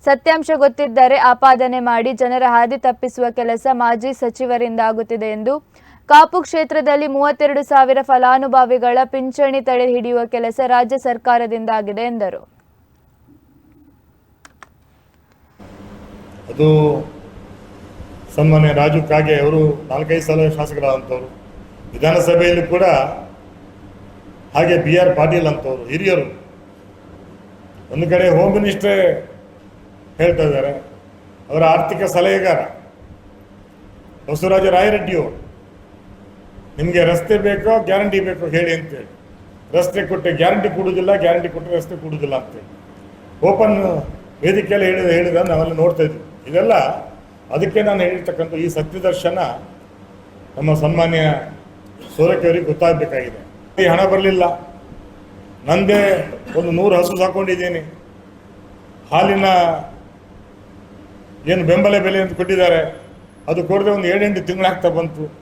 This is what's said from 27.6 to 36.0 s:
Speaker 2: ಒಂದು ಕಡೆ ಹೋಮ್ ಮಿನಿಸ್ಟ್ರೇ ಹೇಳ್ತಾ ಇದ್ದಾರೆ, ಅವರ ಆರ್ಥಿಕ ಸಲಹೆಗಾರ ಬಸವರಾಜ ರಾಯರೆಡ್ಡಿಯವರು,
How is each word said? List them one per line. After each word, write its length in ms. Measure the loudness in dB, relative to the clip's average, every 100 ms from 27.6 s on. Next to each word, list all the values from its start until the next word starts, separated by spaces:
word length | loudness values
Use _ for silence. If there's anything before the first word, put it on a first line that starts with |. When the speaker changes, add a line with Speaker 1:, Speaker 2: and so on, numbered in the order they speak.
| -20 -20 -12
Speaker 2:
ಒಂದು 160 | -6 0
ಕಡೆ 200 | 2 4
ಹೋಮ್ 240 | 4 4
ಮಿನಿಸ್ಟ್ರೇ 420 | 2 0 0 0 2 2 0 -8 -20 -20 -20 -20 -20 -20 -20 -20 -2
ಹೇಳ್ತಾ 260 | 0 2
ಇದ್ದಾರೆ, 280 | 0 0 -2 -6 -12 -20 -20 -20 -20 -20 -6
ಅವರ 140 | 0
ಆರ್ಥಿಕ 400 | 2 2 0 -4
ಸಲಹೆಗಾರ 560 | -2 0 2 2 2 0 -2 -12 -20 -20 -20 -20 -20 -20 -20 -20 -20 -20 -20 -20 -20 -20 -10
ಬಸವರಾಜ 340 | -4 0 2 4
ರಾಯರೆಡ್ಡಿಯವರು, 680 | 2 2 0 -2 -4 -4 -8 -20 -20 -20 -20 -20 -20